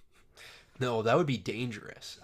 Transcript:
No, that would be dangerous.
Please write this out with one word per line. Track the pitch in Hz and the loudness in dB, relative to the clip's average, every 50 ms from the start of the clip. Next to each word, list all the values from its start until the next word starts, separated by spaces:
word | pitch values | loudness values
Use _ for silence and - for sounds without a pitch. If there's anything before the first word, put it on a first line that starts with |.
| - _ _ _ _ _ _ - - - - - - _ _ - | -14 _ _ _ _ _ _ -20 -20 -20 -20 -20 -20 _ _ -4
No, | 127 123 117 110 107 | -2 0 2 2 4
that | 117 123 | 6 6
would | 170 175 143 | 6 4 4
be | 127 104 | 0 0
dangerous. | 90 - 104 110 127 120 107 104 - - - - - - - - | -2 -4 -4 -2 -4 -4 -6 -8 -12 -14 -16 -16 -16 -16 -16 -10